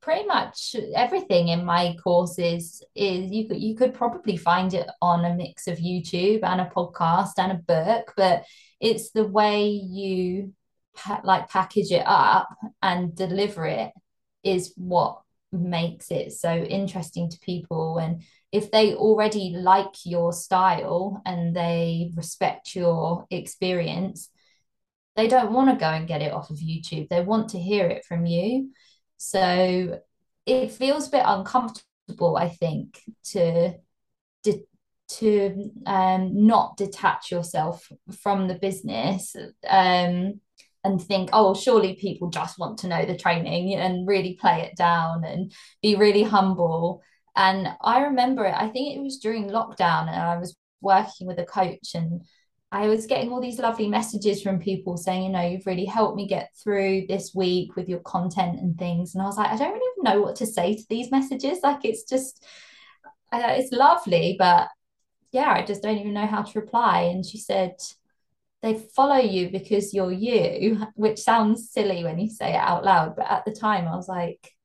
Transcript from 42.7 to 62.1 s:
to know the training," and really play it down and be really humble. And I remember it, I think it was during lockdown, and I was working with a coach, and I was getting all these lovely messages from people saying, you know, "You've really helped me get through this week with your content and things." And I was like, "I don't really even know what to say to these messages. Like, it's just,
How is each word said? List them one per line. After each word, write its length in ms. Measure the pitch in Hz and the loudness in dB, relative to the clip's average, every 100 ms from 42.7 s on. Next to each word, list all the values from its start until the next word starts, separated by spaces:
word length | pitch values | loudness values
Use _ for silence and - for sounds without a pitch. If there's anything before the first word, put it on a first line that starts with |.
| - | -8
to 80 | 185 | -6
know 180 | 165 165 | -4 -4
the 120 | 175 | -2
training," 580 | 185 170 165 170 180 196 | 0 0 -2 -4 -2 -2
and 320 | 185 180 180 | -2 -2 0
really 280 | 196 185 180 | 0 0 -2
play 260 | 196 165 | 0 0
it 140 | 165 - | -2 0
down 460 | 170 170 165 165 160 | 2 2 0 -4 -6
and 260 | 170 185 - - _ | -6 -8 -12 -20 _
be 140 | 214 202 | 0 6
really 280 | 208 202 | 6 6
humble. 800 | 208 208 190 180 170 165 170 165 _ _ _ - | 4 4 2 2 0 0 -2 -4 _ _ _ 2
And 340 | 190 190 185 - | 4 2 -4 -4
I 220 | - 247 | 2 2
remember 420 | 285 262 247 262 202 | 2 2 2 2 0
it, 100 | 185 | 0
I 120 | 220 | -4
think 260 | 220 294 269 | -4 -6 -6
it 40 | |
was 160 | 277 262 | -10 -6
during 300 | 214 226 202 | -6 -4 -4
lockdown, 580 | 214 226 - 175 165 165 | -4 -4 0 0 2 -2
and 140 | 165 | -4
I 160 | 170 175 | -2 -4
was 200 | 175 - _ _ | -6 -14 _ _
working 460 | 196 196 208 - 180 | 2 2 2 -8 -12
with 120 | 175 | -8
a 60 | 175 | -8
coach, 480 | - 180 - - 175 | -2 -2 -4 -10 -6
and 280 | 165 170 - _ _ _ _ | -6 -6 -10 _ _ _ _
I 160 | 196 214 | -2 0
was 180 | 220 220 | 0 0
getting 260 | 262 240 | -2 -2
all 100 | 247 | -6
these 180 | 254 233 | -8 -4
lovely 280 | 233 226 208 | -4 -2 -2
messages 520 | 208 220 208 202 202 | -2 -2 -2 -2 -2
from 180 | 196 190 | -2 -2
people 380 | 202 190 185 175 | -2 -4 -6 -6
saying, 260 | - 185 185 | -4 -2 -2
you 40 | |
know, 120 | 185 | -2
"You've 260 | 175 185 190 | -2 -4 -4
really 180 | 185 190 | -4 -2
helped 300 | 220 208 - | 0 0 0
me 120 | 196 | -4
get 220 | 190 - _ | -4 -6 _
through 500 | - 202 196 190 190 | -4 0 0 0 -2
this 280 | 190 190 190 | -6 -6 -2
week 400 | 185 180 - - | 0 0 -2 -8
with 140 | 180 | -6
your 100 | 175 | -8
content 600 | - 185 180 185 180 175 | -4 -4 -2 -2 -2 -2
and 180 | 180 165 | -2 -2
things." 340 | 175 170 175 | -2 -4 -4
And 80 | 185 | -4
I 40 | 196 | -4
was 100 | 208 | -2
like, 120 | 214 | -2
"I 60 | 220 | 0
don't 160 | 302 | -2
really 180 | 427 508 494 | -2 -4 -2
even 40 | 269 202 | 2 2
know 60 | |
what 140 | 196 - | 2 -2
to 80 | 220 | -6
say 280 | - 175 214 | -2 -2 -2
to 80 | - | -4
these 220 | 226 247 | -6 0
messages. 480 | 269 269 262 269 359 | 0 0 -4 -4 0
Like, 220 | 294 285 - | 0 0 -2
it's 180 | - | -4
just, 380 | - | -2